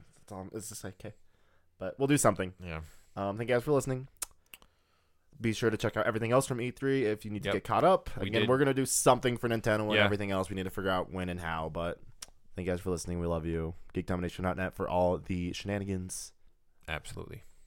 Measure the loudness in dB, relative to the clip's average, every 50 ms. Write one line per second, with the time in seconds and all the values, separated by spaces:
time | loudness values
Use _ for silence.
0 | -20 -20 -20 -20 -16 -14 -12 -10 -10 -10 -10 -10 -10 -10 -12 -10 -12 -12 -12 -12
1 | -14 -14 -14 -16 -20 -20 _ _ _ _ _ _ _ _ _ -8 -8 -6 -4 0
2 | 2 4 4 6 6 4 4 2 0 -6 -6 -10 -10 -8 -8 -8 -10 -12 -16 -20
3 | -20 _ -6 -4 -4 -2 -2 -2 0 2 2 2 4 4 2 2 2 0 -2 -6
4 | -6 -10 -12 -12 -12 -12 -12 _ _ _ -20 -20 -20 _ _ _ _ _ _ _
5 | _ _ _ _ _ _ -10 -4 -2 -2 0 2 2 2 2 2 0 0 0 0
6 | 0 2 0 0 2 4 4 4 4 2 -2 -2 -4 -4 -4 -2 0 2 2 2
7 | 2 2 0 0 -4 -6 -6 -4 -2 -2 -2 -2 0 0 2 4 6 6 6 4
8 | 2 -2 -6 -4 -4 0 2 2 4 4 4 4 4 4 2 2 0 0 0 4
9 | 6 6 6 6 4 0 0 0 0 0 0 0 2 2 2 2 2 2 4 6
10 | 6 6 4 2 0 0 0 0 0 -2 -2 -4 -4 -4 -4 -2 0 2 2 0
11 | 0 -2 -4 -4 -4 -4 -4 -4 -4 -4 -4 -4 -4 -4 -4 -4 -4 -4 -4 -6
12 | -12 -18 -18 -18 -18 -18 -20 -20 -20 -14 -8 -6 -2 -2 -2 -2 0 -2 -2 -2
13 | -2 -4 -4 -2 0 0 0 0 0 -2 -2 -2 -2 -4 -6 -8 -12 -8 -6 -6
14 | -2 -2 -2 -2 -2 -2 -4 -2 -2 -2 0 0 -2 -4 -4 -4 -4 0 2 4
15 | 4 4 2 0 -2 -4 -4 -2 -2 -4 -4 -6 -6 -4 -4 -4 -2 -4 -4 -4
16 | -4 -6 -10 -10 -12 -12 -16 -20 -20 -20 -20 _ _ _ -20 -16 -10 -8 -8 -6
17 | -6 -8 -10 -10 -10 -12 -14 -16 -16 -18 -20 -20 -20